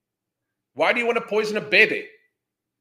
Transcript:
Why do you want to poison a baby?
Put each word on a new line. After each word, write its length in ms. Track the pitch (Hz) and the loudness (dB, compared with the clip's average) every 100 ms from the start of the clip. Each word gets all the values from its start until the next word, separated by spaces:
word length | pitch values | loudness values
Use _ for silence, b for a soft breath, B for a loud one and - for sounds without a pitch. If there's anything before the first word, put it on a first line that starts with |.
| _ _ _ _ _ _ _ | _ _ _ _ _ _ _
Why 200 | 123 165 | -2 0
do 60 | 240 | 0
you 60 | 233 | -2
want 120 | 233 | -2
to 80 | - | -2
poison 320 | 208 208 214 | -2 -2 -4
a 40 | |
baby? 460 | 165 180 214 117 - - _ _ _ _ _ _ | 0 4 4 2 -10 -18 _ _ _ _ _ _